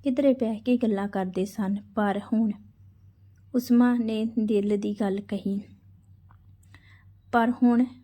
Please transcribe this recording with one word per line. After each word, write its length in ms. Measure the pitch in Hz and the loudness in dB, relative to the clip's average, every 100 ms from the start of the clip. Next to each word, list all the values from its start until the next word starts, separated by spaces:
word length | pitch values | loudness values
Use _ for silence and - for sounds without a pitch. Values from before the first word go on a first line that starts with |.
ਕਿਧਰੇ 300 | 285 254 277 | -2 2 2
ਬਹਿ 260 | 254 220 214 | 2 -2 -4
ਕੇ 180 | - 240 | 0 0
ਗੱਲਾਂ 300 | 226 196 202 | 2 -2 -2
ਕਰਦੇ 380 | 196 185 185 190 | -4 -4 -4 -4
ਸਨ, 300 | - 190 202 - - | -4 -4 -4 -6 -2
ਪਰ 260 | 208 196 - | 0 -2 -2
ਹੁਣ," 180 | 220 220 - - _ - _ - _ - _ - 247 | 0 0 -4 -12 _ -20 _ -20 _ -20 _ -6 -6
ਉਸਮਾ 420 | 247 240 247 240 | 2 4 4 2
ਨੇ 280 | 220 220 226 226 | -2 -2 -4 -2
ਦਿਲ 380 | 214 208 202 208 | 0 0 2 -2
ਦੀ 180 | 208 208 | -2 -4
ਗੱਲ 220 | 202 196 | -2 -4
ਕਹੀ, 400 | 202 196 196 196 - - - - _ - - - - - _ - - - - - _ | -6 -6 -4 -6 -8 -20 -20 -20 _ -20 -20 -20 -20 -20 _ -20 -20 -20 -20 -20 _
"ਪਰ 200 | 240 226 240 | 0 0 2
ਹੁਣ 200 | 240 233 247 - | 4 4 0 -4